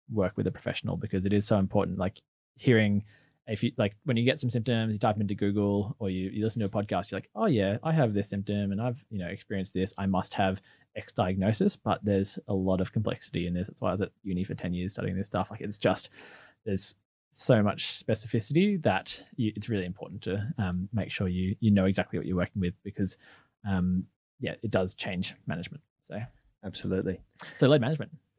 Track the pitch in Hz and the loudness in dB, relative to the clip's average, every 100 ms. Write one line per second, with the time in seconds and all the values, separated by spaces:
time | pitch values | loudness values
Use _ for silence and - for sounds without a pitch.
0 | - 110 90 - 101 - - - - 90 | -6 0 0 2 -2 -2 -6 -4 -4 -4
1 | - 95 95 104 101 104 95 104 90 95 | -2 -2 2 2 4 4 4 2 0 0
2 | 92 - _ _ _ _ - 113 107 101 | -4 -4 _ _ _ _ 4 6 6 2
3 | - - _ _ - 107 117 - 101 - | -2 -16 _ _ -8 -2 -2 2 0 0
4 | 143 117 120 151 123 117 113 117 113 104 | -2 2 2 2 0 -2 0 0 0 2
5 | 117 107 101 101 101 104 101 101 101 - | 0 2 -2 0 0 2 2 2 0 -4
6 | 98 92 95 107 110 117 98 107 104 92 | -4 -4 -4 -2 -2 -2 -2 -2 -2 -2
7 | 92 95 - 208 220 117 98 113 160 160 | -4 -8 -10 -2 0 2 2 2 0 2
8 | 120 101 - 101 98 101 101 98 120 120 | 2 2 -2 -4 -2 -2 0 -2 -2 -6
9 | - 104 87 101 - 101 92 92 92 - | -8 -8 -6 -8 -6 -6 -4 -2 -2 0
10 | 98 92 - - 95 95 _ _ _ 107 | 0 2 0 0 2 0 _ _ _ -14
11 | - - 92 95 95 113 196 - 110 92 | -10 -2 0 2 2 4 2 0 -2 0
12 | 104 98 98 - - 98 92 92 92 113 | 2 2 2 -4 -4 0 2 2 0 0
13 | 107 - - 92 85 87 98 - 98 92 | -2 -4 -6 -4 -2 -2 -4 -4 -2 -2
14 | 92 _ 98 90 95 - 90 87 90 - | -4 _ -6 -4 -4 -6 -4 -4 -4 -4
15 | 98 92 - 98 95 104 101 101 98 92 | -4 -4 -4 -4 -4 -6 -10 -2 0 0
16 | - - - - - _ 110 95 - - | -4 -16 -20 -20 -20 _ -4 -2 -2 -8
17 | _ _ _ - - 117 104 - - - | _ _ _ -8 4 6 6 2 -4 -4
18 | - 107 - 117 - 147 202 196 120 95 | -2 -2 0 -2 0 2 4 2 2 2
19 | - - - - 110 104 104 104 90 95 | -2 -12 -12 -2 -2 -2 -2 -2 -2 -6
20 | - 101 - 101 107 135 92 90 92 110 | -10 -10 -4 -4 -4 -2 -2 -2 -2 -4
21 | 82 - 95 90 92 107 110 101 92 95 | -4 -2 -2 0 -2 2 6 6 6 2
22 | 87 - - 90 90 101 87 - 101 - | 0 -2 -2 0 0 0 -2 -2 -12 -4
23 | 95 - - - _ _ 98 92 90 92 | -4 -4 -18 -20 _ _ -2 0 2 0
24 | - _ _ - 127 - 110 98 92 - | -2 _ _ -8 -6 -4 -2 0 0 -4
25 | - 92 95 - - 85 - - _ _ | -6 -4 -6 -8 -8 -6 -6 -12 _ _
26 | - 104 120 _ _ _ 98 - 95 95 | -12 -10 -10 _ _ _ -12 -8 -2 0
27 | 92 90 - _ - - 151 151 135 151 | 0 -4 -10 _ -14 4 6 6 4 -2
28 | - - _ | -6 -12 _